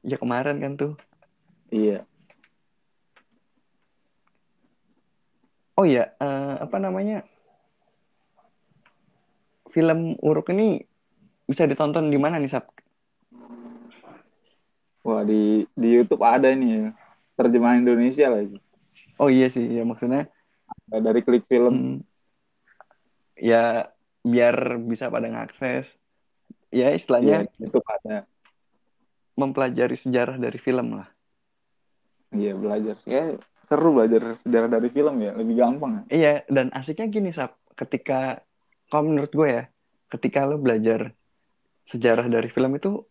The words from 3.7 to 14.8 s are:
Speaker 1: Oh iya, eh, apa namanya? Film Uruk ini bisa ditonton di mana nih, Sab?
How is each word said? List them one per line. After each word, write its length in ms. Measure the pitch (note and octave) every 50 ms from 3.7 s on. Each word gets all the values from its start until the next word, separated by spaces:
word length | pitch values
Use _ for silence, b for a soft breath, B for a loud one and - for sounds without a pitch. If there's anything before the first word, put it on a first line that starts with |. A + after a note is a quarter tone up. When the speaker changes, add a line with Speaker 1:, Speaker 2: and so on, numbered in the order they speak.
| _ _ _ _ _ _ _ _ _ _ _ _ _ _ _ _ _ _ _ _ _ _ _ _ _ _ _ _ _ _ _ _ _ _ _ _ _ _ _ _ _
Speaker 1:
Oh 80 | - G3
iya, 320 | E3 C3+ B2 A2+ - _
eh, 380 | _ D3 C#3+ C#3 C3+ C#3 C#3+ C3+ - -
apa 140 | B2 - G3
namanya? 460 | G3 F#3+ F#3 F#3+ G3 G#3 A3 G#3 - _ _ _ _ _ _ _ _ _ _ _ _ _ _ _ _ _ _ _ _ _ _ _ _ _ _ _ _ _ _ _ _ _ _ _ _ _ _ _ _ _ _ _ _ _ _ _ _ - -
Film 440 | E3 E3 D#3+ D#3+ E3 E3 D#3+ - -
Uruk 320 | - D3+ D#3 D3+ - - F3+
ini 280 | G3 A3 A3 F3 - - _ _ _ _ _ _ _ _ _ _ _ _ -
bisa 160 | C#3 - E3+
ditonton 480 | D3 C#3+ - D#3 D3 D3 E3+ D#3 D3+ C#3+
di 40 |
mana 200 | C#3 C#3+ D3+ E3+
nih, 120 | D#3 C#3+ C3+
Sab? 200 | C#3 B2+ - _ _ - _ _ _ _ _ _ _ _ _ _ _ - - A#2+ - - A#2+ A#2+ A#2 - - - - - - - - - _ _ _ _ _ _ _ _ _ _ _ _